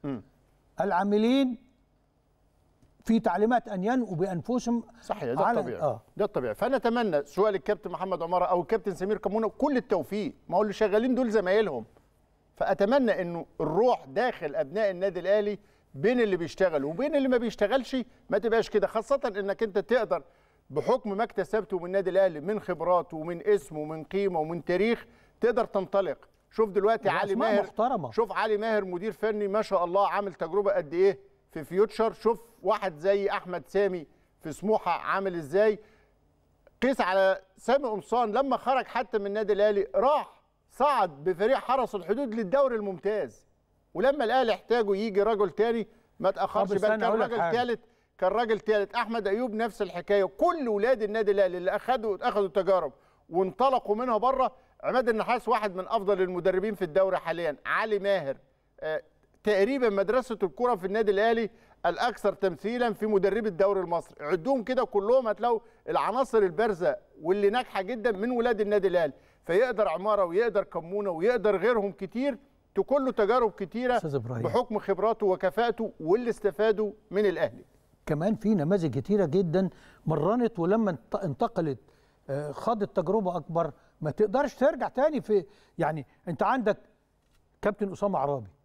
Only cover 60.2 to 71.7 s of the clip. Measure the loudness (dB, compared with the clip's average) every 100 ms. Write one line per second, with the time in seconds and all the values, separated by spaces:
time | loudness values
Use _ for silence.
60.2 | -2 -4 -4 -2 0 0 -2 0 2 2
61.2 | 2 2 -2 -8 _ _ -4 0 -2 0
62.2 | -2 0 -2 -2 -6 -2 -2 -2 0 2
63.2 | 2 0 -4 2 2 2 0 -4 -4 -12
64.2 | -4 -2 0 -2 0 -2 0 -2 2 2
65.2 | 2 -2 0 0 -4 _ -4 -2 0 0
66.2 | 2 2 2 2 -2 0 -2 -2 _ -10
67.2 | -2 2 2 2 -2 -6 -4 -2 -2 -2
68.2 | -2 0 0 0 2 2 2 2 0 -4
69.2 | _ _ -2 0 2 0 0 0 0 0
70.2 | 2 0 0 0 -2 -8 -6 -6 -4 0
71.2 | 0 2 2 2 2